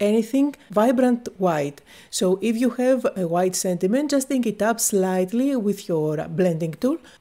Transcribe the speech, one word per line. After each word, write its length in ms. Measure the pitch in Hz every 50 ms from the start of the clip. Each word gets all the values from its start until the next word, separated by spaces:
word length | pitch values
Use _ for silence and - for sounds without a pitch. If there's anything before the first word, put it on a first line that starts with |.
anything 560 | 208 208 214 233 220 226 - 269 277 294 277 - - -
vibrant 580 | 185 202 214 247 269 240 254 247 240 240 - - - -
white. 420 | 196 180 165 151 143 143 143 - - - - - - -
So 300 | - - - 185 185 190 190
if 140 | 226 226
you 140 | 226 247 247
have 360 | 240 - 247 254 269 254 247 - -
a 120 | 196 185 165
white 260 | 165 175 185 185 180
sentiment, 560 | - - 190 180 170 190 185 214 269 302 285
just 200 | 285 277 269 - 285
ink 140 | 262 233
it 160 | 226 202 - 202
up 180 | 220 233 226
slightly 760 | - - - 196 185 185 185 185 185 185 202 240 262 277 277
with 340 | 254 202 208 196 196 - -
your 380 | 175 160 151 151 156 151 151
blending 460 | 160 165 156 185 180 165 156 170 160 156
tool. 260 | - - 254 311 320 - - - -